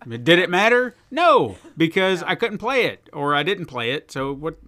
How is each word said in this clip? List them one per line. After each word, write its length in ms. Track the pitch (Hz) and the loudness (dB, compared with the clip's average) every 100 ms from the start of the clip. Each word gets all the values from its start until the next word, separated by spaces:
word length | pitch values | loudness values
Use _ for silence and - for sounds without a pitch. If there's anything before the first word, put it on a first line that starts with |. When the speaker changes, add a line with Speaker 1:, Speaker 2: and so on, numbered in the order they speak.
| 117 | -14
Speaker 1:
go. 120 | 117 | -2
Speaker 2:
Did 200 | 120 175 | 4 4
it 120 | 180 | 4
matter? 440 | 180 220 247 247 - _ | 2 4 2 0 -8 _
No, 460 | 269 349 269 123 90 - - | 0 4 4 2 -6 -12 -2
because 420 | 160 190 190 185 | -2 2 0 0
Speaker 1:
No. 60 | 156 | -2
Speaker 2:
I 60 | |
couldn't 240 | 180 226 196 | -4 -4 -4
play 260 | 220 269 | -2 0
it, 240 | 175 98 _ | 0 -4 _
or 200 | 151 143 | -6 -2
I 80 | 143 | 0
didn't 220 | 151 202 | -2 -4
play 280 | 165 127 117 | -6 -6 -4
it, 200 | 147 - | -4 -6
so 220 | 139 135 | -8 -6
what 240 | 139 156 160 | -6 -10 -12